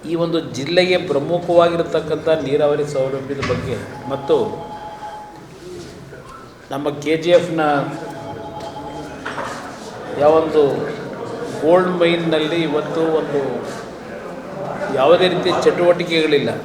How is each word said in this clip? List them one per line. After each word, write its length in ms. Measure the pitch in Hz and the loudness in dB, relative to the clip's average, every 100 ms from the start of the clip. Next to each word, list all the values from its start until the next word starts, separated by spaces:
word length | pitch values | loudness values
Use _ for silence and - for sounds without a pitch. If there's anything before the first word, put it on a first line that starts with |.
| 151 | -4
ಈ 60 | |
ಒಂದು 260 | 165 170 165 | -2 0 0
ಜಿಲ್ಲೆಗೆ 560 | 147 113 143 175 180 180 | -2 -6 2 4 4 2
ಪ್ರಮುಖವಾಗಿರತಕ್ಕಂಥ 1300 | - 139 151 170 175 170 170 170 160 160 151 156 160 | 2 0 0 -2 4 6 6 4 0 0 0 -2 2
ನೀರಾವರಿ 580 | 160 135 143 147 147 143 | 2 2 2 4 4 0
ಸೌಲಭ್ಯದ 520 | 139 131 135 131 139 | 0 0 -2 -4 -4
ಬಗ್ಗೆ 680 | 127 123 131 113 95 - 123 | -2 -2 -2 -6 -6 -12 -6
ಮತ್ತು 600 | 135 135 151 110 92 - - - - - - - - - - 359 359 349 - - - - - - - - | -6 2 2 2 -4 -10 -12 -12 -12 -12 -14 -16 -18 -20 -18 -16 -14 -14 -16 -16 -16 -16 -18 -18 -20 -10
ನಮ್ಮ 200 | 135 147 | -4 -4
ಕೆ 260 | 147 139 160 | -4 0 0
ಜಿ 140 | 165 | 6
ಎಫ್ನ 300 | 175 - 160 151 143 135 - - - - - - - - - 147 147 147 - - - - - - - - - - 147 | 4 4 0 2 2 0 -6 -10 -10 -10 -10 -10 -10 -12 -10 -12 -10 -12 -10 -10 -8 -8 -8 -12 -12 -12 -12 -10 2
ಯಾವೊಂದು 500 | 147 160 160 156 143 127 - - - - - - - - | 4 6 4 4 4 2 -4 -6 -8 -10 -8 -8 -8 -2
ಗೋಲ್ಡ್ 280 | 147 180 180 | 4 6 4
ಮೈನ್‌ನಲ್ಲಿ 760 | 180 170 170 165 156 151 170 | 2 2 2 2 0 0 0
ಇವತ್ತು 380 | 156 147 147 165 | 0 0 -2 0
ಒಂದು 680 | 160 156 143 143 131 120 - - - - - - - - - - - - 196 | 2 2 0 -2 -2 -4 -6 -10 -12 -14 -14 -12 -12 -12 -12 -10 -8 -6 -2
ಯಾವುದೇ 340 | 135 135 175 185 | 2 6 6 4
ರೀತಿಯ 240 | 170 180 160 | 2 0 2
ಚಟುವಟಿಕೆಗಳಿಲ್ಲ 880 | 160 156 175 175 170 165 156 147 120 - | 2 4 2 2 2 2 4 2 2 -4